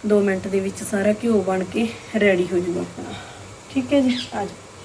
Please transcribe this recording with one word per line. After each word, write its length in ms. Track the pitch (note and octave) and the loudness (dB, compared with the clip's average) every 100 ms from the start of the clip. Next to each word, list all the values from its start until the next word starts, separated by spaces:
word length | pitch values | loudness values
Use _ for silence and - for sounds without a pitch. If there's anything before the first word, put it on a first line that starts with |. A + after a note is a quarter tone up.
| G#3 | 4
ਦੋ 140 | G#3 | 4
ਮਿੰਟ 260 | G3+ F#3+ G3 | 4 0 -2
ਦੇ 120 | G3 | -2
ਵਿੱਚ 240 | F#3+ G3 | -2 -6
ਸਾਰਾ 300 | - G3+ G3 G#3+ | -4 0 2 2
ਘਿਓ 200 | A#3 G#3+ F#3 | 2 2 2
ਬਣ 160 | F#3+ | -2
ਕੇ 240 | F#3 - A3+ - - G#3+ | -2 -2 -2 -4 -6 2
ਰੈਡੀ 280 | G3+ F#3 F3+ | 4 4 2
ਹੋ 80 | F3+ | 0
ਜਾਊਗਾ 220 | F3+ F3+ | 0 -4
ਆਪਣਾ। 320 | F3 - - - - - - - - | -4 -8 -12 -12 -14 -16 -18 -18 -6
ਠੀਕ 200 | C4+ B3+ | -4 2
ਹੈ 80 | C#4+ | 4
ਜੀ, 160 | B3+ B3 - | 4 0 -4
ਆ 120 | A3 F#3+ | -6 -6
ਜਾਓ। 240 | - - - | -8 -18 -20